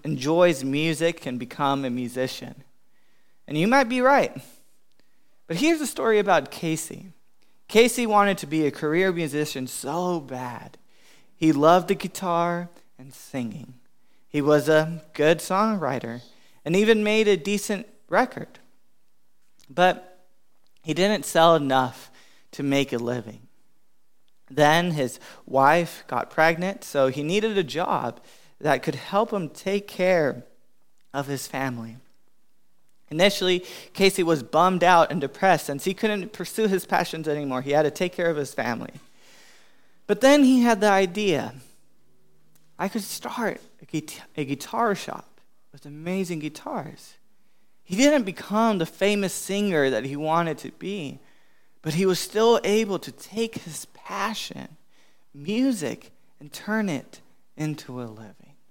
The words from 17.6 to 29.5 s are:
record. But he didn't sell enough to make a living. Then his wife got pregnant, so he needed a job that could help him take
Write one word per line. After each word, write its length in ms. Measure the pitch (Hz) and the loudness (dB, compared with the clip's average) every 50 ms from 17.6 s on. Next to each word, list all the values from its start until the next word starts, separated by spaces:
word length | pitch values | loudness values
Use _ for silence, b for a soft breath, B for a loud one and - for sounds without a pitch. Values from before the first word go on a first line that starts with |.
| - - 208 185 156 - - - - - | -2 -4 -6 -6 -8 -12 -20 -20 -8 -2
record. 500 | 165 202 262 254 - - - - - - - - - - - - - - - - - - - - - - - - - - - - | 0 0 0 0 -4 -10 -16 -16 -20 -20 -20 -20 -20 -20 -20 -20 -20 -20 -20 -20 -20 -20 -20 -20 -20 -20 -20 -20 -20 -20 -20 -6
But 560 | 135 147 180 185 - - - - - - - _ - - - - - - - - - - | 0 2 4 4 2 0 -6 -20 -20 -20 -20 _ -20 -20 -20 -20 -20 -20 -20 -20 -20 -10
he 120 | - 160 156 | -6 -4 0
didn't 320 | 170 185 208 214 175 143 | 0 2 2 0 0 -2
sell 280 | - - 170 165 170 165 | 0 4 6 6 8 6
enough 560 | 156 147 135 131 131 127 123 - - - - b b b b b b b b | 4 2 2 2 2 2 0 -4 -10 -18 -20 b b b b b b b b
to 140 | - - 139 | -10 -6 -2
make 280 | 139 139 139 139 - | 0 0 0 0 0
a 60 | 131 117 | -2 -4
living. 480 | 120 120 123 123 107 110 107 110 117 - - - - - - - - - - - - - - - - - - - - - | -4 -4 -6 -6 -8 -10 -16 -18 -20 -20 -20 -20 -20 -20 -20 -20 -20 -20 -20 -20 -20 -20 -20 -20 -20 -20 -20 -20 -20 -4
Then 400 | 131 143 147 147 156 170 175 180 | 2 4 6 6 6 4 2 0
his 280 | 160 151 131 120 - B B B B B B | 0 -2 -2 -2 -4 B B B B B B
wife 580 | - - 135 135 143 156 175 170 160 - - - - | -2 2 4 6 6 6 4 2 -2 -6 -14 -10 -6
got 200 | 131 120 - - | -4 -4 -4 -2
pregnant, 560 | - - 156 165 165 160 180 190 202 - - | 2 4 4 4 2 0 -2 -6 -6 -8 -10
so 240 | - - 143 135 131 | -4 0 2 2 2
he 140 | 131 147 | 0 -2
needed 340 | 147 156 185 208 208 226 208 | -4 -2 -2 -2 -2 0 0
a 80 | 196 175 | -2 -2
job 560 | 131 123 156 175 - 190 139 127 120 - - b b b b b b b - | -2 -4 -4 -2 -2 -2 -2 -4 -6 -8 -12 b b b b b b b -4
that 220 | - 151 139 135 | 0 0 0 0
could 140 | - 165 139 | 0 -4 -6
help 360 | 135 - - - 202 226 226 | -6 -6 -4 -2 0 0 0
him 160 | 220 202 170 | -2 -4 -6
take 400 | 143 | -6